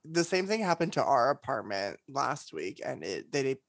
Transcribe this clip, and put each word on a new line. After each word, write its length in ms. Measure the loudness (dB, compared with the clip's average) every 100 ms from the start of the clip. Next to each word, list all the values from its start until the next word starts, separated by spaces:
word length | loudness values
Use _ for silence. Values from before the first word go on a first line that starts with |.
the 200 | -4 0
same 220 | 2 2 2
thing 140 | 0
happened 320 | 2 2 0
to 80 | 2
our 280 | 4 6 4
apartment 720 | 2 -2 -4 -2 -4 -4 -6 -8
last 440 | -2 -2 -2 -6
week, 300 | -6 -6 -6
and 180 | -8 -6
it, 300 | -6 -6 -2
they, 100 | -2
they 140 | 0 -2